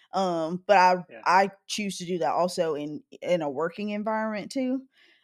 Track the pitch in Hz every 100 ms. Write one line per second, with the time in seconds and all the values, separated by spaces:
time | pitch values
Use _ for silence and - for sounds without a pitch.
0 | _ 185 185 165 160 180 - 196 180 185
1 | 170 - - 185 196 - - - 202 180
2 | 175 180 156 120 180 180 165 147 151 151
3 | - - - 175 147 131 165 196 208 208
4 | 214 220 220 214 - 269 254 262 262 _
5 | _ _